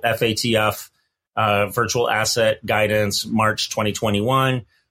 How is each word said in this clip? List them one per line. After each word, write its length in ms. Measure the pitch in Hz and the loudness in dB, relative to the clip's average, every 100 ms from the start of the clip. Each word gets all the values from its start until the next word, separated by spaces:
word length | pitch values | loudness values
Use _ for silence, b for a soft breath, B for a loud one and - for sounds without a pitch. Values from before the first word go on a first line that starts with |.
| 117 | -2
F 160 | 110 | 0
A 120 | 117 | -2
T 220 | 110 120 107 | 0 0 2
F, 340 | 107 - - _ _ _ _ 113 | 2 -2 -8 _ _ _ _ -2
uh, 320 | 110 101 101 | 2 2 0
virtual 420 | 120 113 120 120 | -2 -2 0 0
asset 560 | 110 110 117 110 - 110 | 0 0 2 0 0 0
guidance, 600 | 107 104 107 104 - 110 | 0 2 2 0 -2 -2
March 460 | 113 110 107 - | 0 0 0 -4
twenty 200 | - 107 | -2 -2
twenty-one. 760 | - 110 101 117 135 131 127 - _ _ | -2 -2 0 0 2 2 -2 -6 _ _